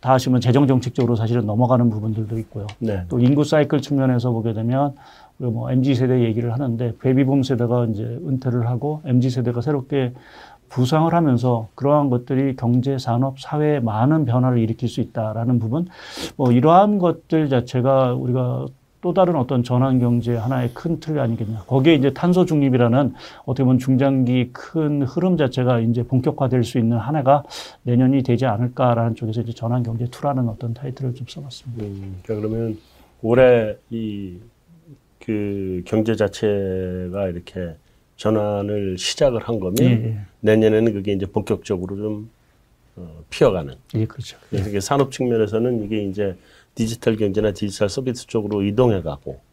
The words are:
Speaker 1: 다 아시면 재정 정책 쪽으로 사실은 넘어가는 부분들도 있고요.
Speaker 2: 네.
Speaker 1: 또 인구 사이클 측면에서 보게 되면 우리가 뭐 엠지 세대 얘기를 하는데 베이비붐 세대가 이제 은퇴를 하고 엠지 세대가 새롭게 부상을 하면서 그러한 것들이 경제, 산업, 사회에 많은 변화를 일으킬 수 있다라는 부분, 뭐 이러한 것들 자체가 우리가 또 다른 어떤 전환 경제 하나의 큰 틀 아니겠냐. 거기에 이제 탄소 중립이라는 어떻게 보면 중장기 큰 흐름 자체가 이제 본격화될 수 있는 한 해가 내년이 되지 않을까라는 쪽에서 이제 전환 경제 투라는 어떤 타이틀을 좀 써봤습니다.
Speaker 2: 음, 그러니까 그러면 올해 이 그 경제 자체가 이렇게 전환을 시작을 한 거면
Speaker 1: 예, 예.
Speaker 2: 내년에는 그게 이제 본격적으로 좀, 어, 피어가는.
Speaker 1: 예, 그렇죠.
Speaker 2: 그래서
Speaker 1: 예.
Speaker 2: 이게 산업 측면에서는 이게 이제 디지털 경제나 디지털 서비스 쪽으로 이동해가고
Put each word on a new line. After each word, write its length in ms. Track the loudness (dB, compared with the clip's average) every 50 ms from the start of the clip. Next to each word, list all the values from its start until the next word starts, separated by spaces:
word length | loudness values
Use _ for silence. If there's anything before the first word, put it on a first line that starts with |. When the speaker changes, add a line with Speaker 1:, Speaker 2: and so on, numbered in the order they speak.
Speaker 1:
다 120 | 4 4
아시면 280 | 4 4 4 2 2 2
재정 260 | 4 4 4 4 4
정책 280 | 4 4 2 0 -2 -2
쪽으로 220 | 0 0 2 2
사실은 300 | 0 0 0 0 0 0
넘어가는 420 | 0 0 0 2 4 4 4 4 2
부분들도 480 | 2 0 -4 -4 -4 -4 -6 -6 -6 -8
있고요. 260 | -8 -8 -10 -12 -12 -12 -10 _
Speaker 2:
네. 240 | -4 -4 -4 -4 -6 -4
Speaker 1:
또 100 | 0 2
인구 260 | 4 4 4 4 2
사이클 360 | 2 4 2 4 2 0 -2
측면에서 500 | 0 0 0 0 2 2 2 2 0 0
보게 220 | -2 -2 -2 -2
되면 420 | -4 -2 -2 -2 0 0 0 -2 -4 -10 -20 -20 -20 -20 -20 -20 _ _
우리가 140 | -6 -4
뭐 180 | -4 -4 -4 0
엠지 240 | 0 0 2 2 2
세대 280 | 2 2 2 2 2 2
얘기를 280 | 2 0 -2 -2 -2
하는데 400 | -4 -4 -2 -4 -2 -2 -4 -6 -6 -2
베이비붐 440 | 0 2 2 2 2 2 2 0
세대가 440 | 2 0 0 0 0 0 2 0 0
이제 160 | 0 -2 -4
은퇴를 640 | -6 -8 -8 -8 -4 -4 -4 -2 -2 -2 -2 0 0 -2
하고 340 | -2 -2 -4 -6 -6 -6 -4
엠지 260 | 2 2 2 2 2
세대가 300 | 0 -2 -2 -2 -2 -2
새롭게 520 | -2 -2 -2 -2 -2 -2 -2 -2 -2 -2 -6 -10 -20 -20 -20 -20 -20 -20 -20 _ _ _
부상을 440 | -2 -2 0 2 2 2 2 4
하면서 560 | 2 2 4 4 2 2 2 2 0 0 -2 -8 _
그러한 340 | -2 0 2 4 4 4 2
것들이 460 | 0 -2 -2 -2 -2 0 0 0 -2
경제, 420 | -2 0 2 2 2 2 0 -2 -4
산업, 400 | -2 -2 0 0 0 -2 -4 -10
사회에 420 | -10 -6 -4 0 0 2 2 2
많은 440 | 0 -2 0 2 2 2 4 2 2
변화를 340 | 2 2 2 2 2 2 2
일으킬 300 | 2 0 -2 -4 -4 -6
수 120 | -4 -4
있다라는 600 | -6 -4 -4 -6 -4 -4 -4 -2 0 0 0 0
부분, 260 | 0 0 -2 -2 -4 -6 -10 -20 -20 -18 -14 -14 -14 -12 -4
뭐 140 | 0 2 4
이러한 480 | 4 6 6 6 6 6 6 4 2 2
것들 500 | 2 0 0 -2 _ _ 0 0 2 2
자체가 640 | 0 0 -2 0 -2 0 2 4 4 4 4 2 0
우리가 520 | -2 -2 -2 -2 -2 -2 -2 -4 -4 -6 -8 -12 _ _ _ _ _
또 140 | -6 -2 2
다른 220 | 2 2 4 2
어떤 260 | 0 0 0 0 -2
전환 380 | 0 0 2 2 2 2 2 2
경제 340 | 2 2 2 0 0 -2 -2
하나의 360 | -2 -2 -2 -2 -2 -2 -4 -6
큰 240 | -6 -6 -6 -6 -6
틀 220 | -6 -6 -4 -2
아니겠냐. 440 | -2 -2 -2 -4 -4 -6 -8 -10 -6 0
거기에 260 | 0 4 6 6 6
이제 180 | 6 4 2
탄소 320 | 0 0 0 2 4 4 2
중립이라는 680 | 2 2 2 2 4 4 4 4 4 4 2 2 0 -2 -8 -20 -20 -20 -14 -6
어떻게 180 | -6 -2 0
보면 160 | 2 4 4 2
중장기 720 | 2 2 2 2 2 2 2 2 2 2 2 0 0 -2
큰 500 | -6 -18 -20 -6 -4 -2 0 0 0 -2
흐름 340 | -2 -2 -2 -2 0 0 2
자체가 420 | 2 0 0 0 0 0 2 2 2
이제 220 | 2 2 0 0
본격화될 600 | -2 0 0 0 0 0 -2 0 -2 0 2 0 0
수 140 | 0 0 0
있는 180 | 0 2 0
한 180 | 0 -2 -2 -4
해가 300 | 0 4 4 4 4 2 -4 -16 -16 -16 -16 -20 _ _
내년이 400 | 0 2 4 4 4 4 2 2
되지 220 | 2 0 2 2
않을까라는 680 | 0 0 0 -2 -4 -2 0 2 2 2 2 0 -2 -2
쪽에서 280 | -4 -6 -6 -4 -4
이제 100 | -6 -6
전환 320 | -8 -8 -4 -4 -2 -2 -2
경제 220 | -4 -4 -6 -6
투라는 420 | -8 -8 -6 -4 -4 -2 0 -2 -2
어떤 260 | -4 -6 -8 -8 -8
타이틀을 400 | -8 -8 -12 -8 -6 -6 -6 -6
좀 120 | -8 -12 -14
써봤습니다. 560 | -14 -16 -14 -16 -16 -16 -16 -14 -12 -10 -10
Speaker 2:
음, 320 | -10 -10 -12 -12 -12 -14 -14 -8
그러니까 240 | -8 -6 -6 -4 -4
그러면 300 | -4 -4 -4 -4 -6 -10 _ _ _ _ -20 _ _ _
올해 540 | 0 2 6 6 8 8 8 6 4 0 -6 -10 _ _
이 500 | -8 -8 -6 -6 -8 -8 -10 -12 -14 -16 -20 -20 _ _ _ _ -20 -20 _ -20 -20 _ _ _ _ _ -8
그 560 | -6 -4 -4 -4 -4 -4 -6 -6 -6 -6 -6 -6
경제 300 | -2 0 0 2 0 0
자체가 1120 | 0 0 -2 0 -2 -2 0 0 0 -2 -2 -4 -4 -4 -6 -6 -6 -8 -8 -6 -4 -4 -4
이렇게 460 | -4 -8 -12 -12 -10 -10 -10 -10 -10 -16 _ _ _ _ _ _ _
전환을 800 | _ -2 0 0 2 0 -2 -2 -4 -4 -4 -4 -4 -4 -4 -6
시작을 460 | -4 -6 -6 -2 2 2 2 2 0
한 160 | -4 -4 -4 -4
거면 160 | -4 -2 0 2
Speaker 1:
예, 60 | 4
예. 320 | 4 4 2 0 -4 -6 -8 -10 -14 _ _
Speaker 2:
내년에는 540 | 2 2 4 6 6 4 4 4 2 2
그게 200 | 0 -2 -2 -2
이제 140 | -2 -2 -4
본격적으로 680 | -4 -4 -4 -2 -2 -4 -4 -2 -4 -4 -4 -4 -6 -8
좀, 340 | -8 -6 -8 -8 -8 -12 -16 _ _ _ _ _ _ _ _ _ _ _ _ _
어, 280 | -20 -20 -18 -18 -20 -20 _
피어가는. 460 | 0 4 4 4 4 2 -4 -8 -12 -18 _ _ -4
Speaker 1:
예, 100 | -4 -4
그렇죠. 320 | -4 -6 -14 -16 -16 -16 -20 _ _
Speaker 2:
그래서 180 | -6 -4 -4
Speaker 1:
예. 40 | -2
Speaker 2:
이게 100 | -4 -4
산업 300 | -2 0 2 2 2 0
측면에서는 720 | 0 -4 -2 0 2 0 0 0 0 -2 0 0 -2 -2 -4
이게 200 | -4 -4 -4 -4
이제 320 | -4 -4 -4 -4 -4 -6 -8 _ _ _ -20 _ _ _
디지털 400 | -4 -4 -4 -4 -2 -2 -2 0
경제나 340 | 0 0 0 0 0 0 0
디지털 380 | -2 -2 -6 -8 -2 -2 -2 -2
서비스 400 | -2 -4 -6 -6 -6 -8 -10 -6
쪽으로 340 | -4 -4 -4 -2 -2 -2
이동해가고 800 | -2 0 2 2 2 4 2 0 -2 -6 -10 -10 _ -14 -14 -14 _ _